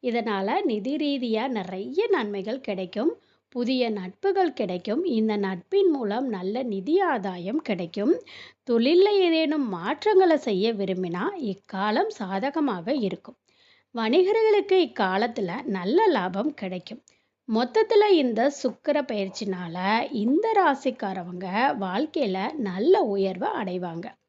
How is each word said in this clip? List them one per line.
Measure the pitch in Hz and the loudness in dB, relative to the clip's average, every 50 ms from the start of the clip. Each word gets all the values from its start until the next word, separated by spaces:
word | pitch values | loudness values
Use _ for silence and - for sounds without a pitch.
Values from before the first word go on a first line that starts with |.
| - | -4
இதனால | 254 226 233 220 226 208 196 190 196 254 370 415 | -2 -2 -2 -2 -2 -2 -2 -2 0 -2 0 0
நிதி | 330 226 208 196 254 285 | 0 -2 -2 -2 -4 -4
ரீதியா | 302 302 294 285 277 247 240 220 226 240 254 | -2 -2 -2 -2 -2 -2 -2 -2 -2 -2 -2
நிறைய | 254 214 185 180 185 185 202 247 262 339 427 453 | -4 -4 -4 -6 -8 -8 -8 -6 -2 -2 2 2
நன்மைகள் | 403 320 233 208 202 202 185 208 226 277 | 2 0 0 -2 -4 -6 -6 -6 -6 -8
கிடைக்கும். | 262 - 202 185 190 175 - 202 233 320 480 - _ _ _ _ _ _ _ | -6 -6 -6 -6 -6 -6 -4 -2 0 0 -2 -2 _ _ _ _ _ _ _
புதிய | 247 247 226 262 254 247 233 | -4 -2 0 0 0 0 0
நட்புகள் | 220 202 185 180 190 _ - 392 381 392 370 330 262 | -2 -6 -8 -10 -12 _ -2 0 2 2 2 0 0
கிடைக்கும். | - 233 180 180 180 175 - 208 277 359 | -2 -4 -4 -4 -6 -4 -4 -4 -2 -2
இந்த | 370 262 220 220 220 214 | 0 0 0 0 0 0
நட்பின் | 208 202 190 190 175 - _ - 403 392 370 | 0 -2 -2 -4 -6 -8 _ 0 2 4 4
மூலம் | 311 277 247 202 202 233 277 262 | 2 2 -2 -2 -2 -2 -2 -4
நல்ல | 220 185 180 190 208 247 269 | -4 -4 -4 -4 -4 -4 -4
நிதி | 247 208 196 185 202 311 381 | -4 -4 -6 -2 0 2 2
ஆதாயம் | 392 349 233 226 185 202 185 180 170 185 226 311 - | 2 2 0 0 -2 -4 -6 -6 -6 -4 -4 -4 -2
கிடைக்கும். | - 214 175 180 170 - 214 202 240 359 494 - - - - - - _ _ _ | -2 -4 -4 -4 -6 -4 -2 0 2 0 0 -2 -14 -20 -20 -20 -20 _ _ _
தொழில்ல | - 240 233 233 262 330 349 381 415 415 392 | 0 0 2 4 4 6 6 6 6 4 4
ஏதேனும் | 381 349 330 320 320 285 302 311 277 233 | 4 4 4 2 2 2 0 -2 -2 -2
மாற்றங்களை | 185 170 170 202 294 - - 427 427 392 381 359 320 294 | -4 -4 -4 -4 -6 -2 0 4 6 6 6 6 4 2
செய்ய | - - 208 180 196 226 226 | 2 0 0 0 0 0 0
விரும்பினா, | 196 196 185 190 180 185 175 165 180 202 359 403 370 285 | -2 -2 -2 -2 -2 -4 -4 -4 -2 -4 -4 -4 -4 -6
இக்காலம் | 214 190 - _ _ - 190 196 214 214 262 392 453 | -6 -8 -8 _ _ -6 -4 -2 0 0 0 0 -2
சாதகமாக | 403 - 214 185 190 196 202 277 285 330 302 277 214 180 165 202 277 294 | -4 -8 -8 -4 -4 -2 -4 -2 -2 0 -2 -2 -2 -4 -4 -4 -2 -2
இருக்கும். | 226 190 185 - _ - - _ _ _ _ _ _ _ _ _ _ _ _ | -2 -4 -4 -6 _ -18 -20 _ _ _ _ _ _ _ _ _ _ _ _
வணிகர்களுக்கு | 233 226 220 247 330 359 370 427 453 440 440 415 415 392 403 381 370 | -4 -2 2 4 4 4 4 4 4 4 4 4 4 4 4 4 4
இக்காலத்துல | 349 240 - - 220 185 185 190 220 240 226 - 208 175 170 175 - | 4 2 0 0 0 2 2 2 0 0 -2 -4 -4 -4 -4 -6 -6
நல்ல | - 202 190 175 190 247 349 453 | -4 -4 -4 -2 2 2 4 4
லாபம் | 415 330 226 180 185 170 196 233 302 285 | 4 4 2 0 -2 -2 -2 -4 -4 -4
கிடைக்கும். | - 220 190 180 185 175 - 214 247 _ _ _ _ _ _ _ _ _ - | -6 -8 -8 -8 -8 -10 -12 -18 -18 _ _ _ _ _ _ _ _ _ -2
மொத்தத்துல | 220 220 247 254 - 427 440 427 453 403 415 427 | 0 0 0 2 2 2 2 6 6 4 6 8
இந்த | 392 330 285 254 226 208 233 285 285 | 6 6 4 2 2 2 2 0 0
சுக்கிர | - - 254 - _ _ 311 294 294 285 | 0 -4 -4 -4 _ _ -2 0 0 0
பெயர்ச்சினால | - 233 208 196 190 185 - 220 208 190 180 180 170 165 180 185 196 214 226 247 - 302 | -2 -2 -4 -4 -4 -6 -8 -6 -4 -4 -4 -6 -8 -6 -2 0 2 2 2 0 -2 -4
இந்த | 214 202 233 269 330 427 453 440 | -2 0 2 2 2 2 2 2
ராசிக்காரவங்க | 415 370 320 277 269 - 269 240 - - 202 190 185 175 175 180 175 185 185 180 208 247 277 294 - | 4 4 4 2 2 -2 -4 -4 -2 -6 -6 -6 -6 -8 -8 -10 -10 -8 -4 -2 0 2 0 0 0
வாழ்க்கையில | 190 185 180 202 294 302 - 330 277 208 185 185 190 247 - 311 | -4 -4 -2 -2 -4 -4 -2 -2 -2 0 -2 -2 -4 -4 -4 -4
நல்ல | 233 202 180 185 208 311 381 415 359 | -6 -4 -4 -2 4 4 6 6 4
உயர்வை | 226 196 202 190 190 185 180 214 - - | 0 0 0 -2 -2 -2 -2 -4 -4 -4
அடைவாங்க. | - 214 185 180 180 180 175 165 165 175 226 - _ _ | -4 -4 -4 -6 -6 -6 -6 -8 -8 -12 -12 -16 _ _